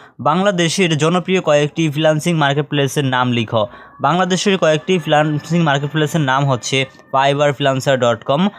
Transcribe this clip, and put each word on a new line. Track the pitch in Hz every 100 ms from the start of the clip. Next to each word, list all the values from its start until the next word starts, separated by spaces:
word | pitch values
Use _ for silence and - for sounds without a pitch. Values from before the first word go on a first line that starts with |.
| - -
"বাংলাদেশের | 135 165 202 180 165 190 175 156
জনপ্রিয় | 156 180 170 185
কয়েকটি | 165 147 147 - 165
ফ্রিল্যান্সিং | 143 156 156 175 165
মার্কেটপ্লেসের | 139 143 143 147 139 151 135
নাম | 127 123
লিখো।" | 120 113 113 104 - - -
বাংলাদেশের | 135 175 180 180 208 190
কয়েকটি | 160 156 - 185
ফ্রিল্যান্সিং | 156 147 151 147 - 170
মার্কেটপ্লেসের | 160 139 143 156 151 170
নাম | 135 135 139
হচ্ছে | 123 - 135 131 - -
ফাইবার, | 131 139 143 147
ফ্রিল্যান্সার | 139 139 131 143 131
ডট | 123 110
কম, | - 131 202